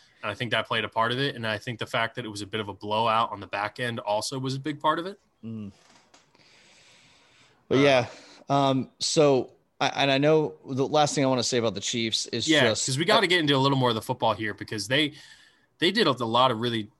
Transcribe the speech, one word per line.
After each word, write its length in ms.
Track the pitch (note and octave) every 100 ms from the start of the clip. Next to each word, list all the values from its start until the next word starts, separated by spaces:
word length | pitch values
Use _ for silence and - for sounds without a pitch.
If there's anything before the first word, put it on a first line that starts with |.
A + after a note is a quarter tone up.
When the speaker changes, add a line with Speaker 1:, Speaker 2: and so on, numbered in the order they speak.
| _ _
Speaker 1:
And 80 | A2
I 40 |
think 180 | G2+ A#2
that 160 | A2+ G#2+
played 160 | A#2
a 40 | G#2
part 220 | A2 A2+
of 80 | B2
it. 160 | C#3
And 100 | A#2
I 140 | A2+ G#2
think 220 | - A2
the 60 | A2+
fact 280 | B2 A2+ -
that 80 |
it 40 | A2
was 120 | G2+
a 60 | G2
bit 140 | A2
of 80 | G2+
a 40 |
blowout 600 | F#2+ G#2 G#2+ A2+ A2 A#2
on 80 | G2+
the 80 | F#2+
back 320 | G2+ G#2 -
end 180 | B2 A#2
also 400 | G#2 G#2+ - C3+
was 160 | C3
a 60 | C3+
big 180 | D3+ D3
part 200 | D#3 E3
of 60 | F3+
it. 120 | G3+ _ _
Speaker 2:
Mm. 280 | A2+ A2 G2+ - _ _ _ _ _ _ _ _ _ _ _ _ _ _ _ _ _ _ -
But 100 | C3
Speaker 1:
Uh, 20 |
Speaker 2:
yeah, 260 | C#3+ C3 A#2 - - - -
um, 420 | C#3 C#3 C3+ A#2 -
so 500 | - E3 D3 B2+ - _ _ -
I, 80 | C#3
and 220 | - C#3
I 60 | C3+
know 360 | D3 D#3 D3 - -
the 180 | C3 B2
last 280 | D3+ D3 D3+
thing 80 |
I 20 | C3+
wanna 160 | B2+
say 160 | A2 B2
about 160 | A2+
the 60 | G2
Chiefs 460 | - A#2+ A2+ A2 -
is 200 | A#2 A2
Speaker 1:
Yeah, 220 | D3+ A#2+
Speaker 2:
just 180 | G#2+ -
Speaker 1:
'cause 100 | C3
we 60 |
gotta 220 | F3+ A3+ F#3
get 140 | F3+
into 160 | D3 C#3
a 20 |
little 200 | C3+ C3+
more 100 | B2
of 80 | A2
the 60 |
football 320 | - B2+ A#2
here, 200 | G#2 G#2+
because 320 | G2+ G2+ A2 G2+
they, 280 | C3+ D3 D3 - - _ _ _ _
they 120 | E3
did 160 | G3+ E3+
a 60 |
lot 400 | B2 A#2 A#2+ C3
of 80 | A2
really 280 | A#2+ A2+ G#2